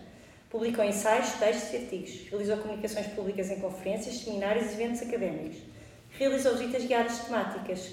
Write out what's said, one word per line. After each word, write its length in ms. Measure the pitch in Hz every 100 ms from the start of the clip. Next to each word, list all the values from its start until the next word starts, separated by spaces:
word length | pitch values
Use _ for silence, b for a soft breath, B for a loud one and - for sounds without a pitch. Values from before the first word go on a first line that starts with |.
| B B B B -
Publicou 320 | 233 233 226
ensaios, 480 | 202 202 220 233 247
textos 400 | - 214 240 -
e 40 | 123
artigos. 500 | - 185 - - -
Realizou 280 | 202 202 208
comunicações 500 | 214 208 208 214 208
públicas 420 | - 190 202 190
em 100 | 190
conferências, 560 | 185 180 - 214 247 233
seminários 540 | - 202 196 220 214
e 20 |
eventos 280 | 214 233 240
académicos. 560 | 240 240 190 156 156 - - B B B B
Realizou 440 | - 269 269 262 233
visitas 260 | 240 254
guiadas 360 | 240 240 233 -
temáticas, 680 | - 233 190 208 - 185 -